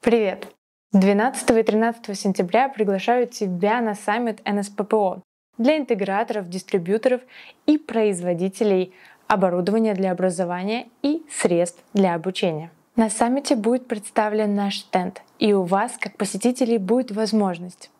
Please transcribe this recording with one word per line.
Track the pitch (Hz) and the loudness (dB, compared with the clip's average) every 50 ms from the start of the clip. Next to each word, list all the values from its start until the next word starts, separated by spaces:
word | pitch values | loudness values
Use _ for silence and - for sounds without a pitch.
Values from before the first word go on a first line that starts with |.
| - - | 2 4
Привет! | 226 233 220 190 185 190 - - - _ _ _ _ _ _ _ - | 2 4 2 0 -2 -6 -10 -18 -20 _ _ _ _ _ _ _ 4
Двенадцатого | 196 185 196 202 202 214 262 262 - - - 247 226 | 4 6 6 4 4 2 0 0 -4 0 2 4 4
и | 226 | 4
тринадцатого | 220 202 214 220 233 233 233 - - 202 | 4 2 2 2 0 -2 -4 -10 -10 -10
сентября | 190 - 202 185 - 190 180 - 226 254 269 | -4 -2 -2 0 0 -2 2 2 2 2 2
приглашаю | 269 - 220 202 196 190 185 - 240 247 247 | 0 -2 0 0 0 -2 0 0 2 2 0
тебя | 240 247 - 214 190 180 175 170 202 214 247 240 | -2 -2 -6 -4 -4 -2 0 0 0 0 0 0
на | 220 208 | -2 -4
саммит | 202 - - 208 233 247 233 214 - - | -4 -4 -4 -2 -2 -2 -4 -4 -6 -4
Н | - 208 202 202 | -4 -2 -2 -4
С | 202 | -4
П | 202 - 208 | -4 -6 -4
П | 202 - | 0 2
О | 220 208 185 180 185 - _ _ _ _ _ _ - | 2 2 0 -2 -6 -14 _ _ _ _ _ _ 0
для | 226 262 311 | 2 2 2
интеграторов, | 311 277 233 240 196 196 190 190 196 233 - 226 214 196 175 | 2 2 -2 -2 -2 0 -2 0 -2 -2 -2 -4 -6 -6 -6
дистрибьюторов | 175 190 - - - 196 170 170 196 220 220 254 247 247 - _ - - - - - _ _ | -8 -10 -8 -2 -2 -2 0 0 -2 2 2 2 0 0 -4 _ -20 -20 -20 -20 -20 _ _
и | - 302 | 2 2
производителей | 302 - - 226 226 220 214 202 175 175 180 180 165 180 196 196 - 226 214 196 185 185 185 - - - - - _ _ | 2 0 -2 -2 0 2 2 0 0 -2 -2 -2 0 -2 -4 -2 0 2 2 4 2 2 -2 -6 -20 -20 -20 -20 _ _
оборудования | _ 220 202 185 185 175 180 180 180 202 226 226 220 208 | _ 0 2 2 2 2 0 0 0 0 0 0 0 0
для | 185 196 190 180 | 0 -2 -2 -2
образования | 175 180 185 180 165 190 175 175 175 185 202 220 240 - - _ _ - | 0 -2 -2 0 -2 -4 -4 -4 -6 -4 -4 -4 -6 -6 -10 _ _ -2
и | 285 302 320 320 - | -2 -2 -2 -6 -10
средств | - - - 214 180 170 175 170 - - _ _ _ | -10 -2 0 0 2 2 0 0 -4 -14 _ _ _
для | 202 196 185 170 | 2 2 2 2
обучения. | 170 160 185 185 - - 185 160 151 160 165 _ _ _ _ _ | 0 -4 -6 -6 -2 -2 -2 -2 -2 -8 -10 _ _ _ _ _
На | - 226 220 | 0 0 0
саммите | 208 - 233 233 254 277 285 - 294 | 2 0 0 0 0 -2 0 0 -2
будет | 233 202 220 240 254 254 | 0 2 0 0 0 -2
представлен | - 233 208 208 - - - 214 214 208 214 214 208 202 | -4 -8 -8 -8 -4 -2 0 0 0 0 0 0 0 0
наш | 202 202 202 196 - | 0 -2 -2 -4 -6
стенд, | - _ - 185 180 185 185 - - _ _ _ | -10 _ -2 -2 -2 -2 -6 -12 -20 _ _ _
и | - 220 202 | 2 2 4
у | 196 185 | 2 2
вас, | 175 185 196 214 240 - - | 2 0 0 0 -2 -4 -8
как | - 202 - | -10 -10 -6
посетителей, | - 214 190 - 190 - 240 254 - 269 226 233 233 | -6 -6 -6 -4 -2 0 0 0 0 0 0 0 0
будет | 190 180 220 254 262 254 | 2 0 0 0 0 -2
возможность | 208 208 220 202 214 220 208 190 175 165 175 180 180 _ - - _ _ | -4 -4 -4 0 2 2 2 0 -2 -6 -10 -16 -16 _ -20 -20 _ _